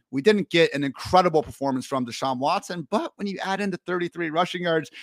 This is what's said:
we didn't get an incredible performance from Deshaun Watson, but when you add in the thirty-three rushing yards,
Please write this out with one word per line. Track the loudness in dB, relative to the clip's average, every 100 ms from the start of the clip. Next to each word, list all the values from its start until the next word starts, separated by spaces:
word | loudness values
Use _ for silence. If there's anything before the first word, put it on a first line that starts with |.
| _
we | 0
didn't | 4 4 2
get | 4 4
an | 2
incredible | -4 -4 2 4 6 2
performance | 0 -4 -2 -2 -2
from | -4 -4
Deshaun | -4 -4 -2
Watson, | 0 -2 -4 -10 -2
but | -2 -2 -6
when | -8
you | -6
add | -4 -2
in | -4
the | -6
thirty-three | -4 -4 -4 -4 -2
rushing | 0 0 -2
yards, | 0 0 -2 -12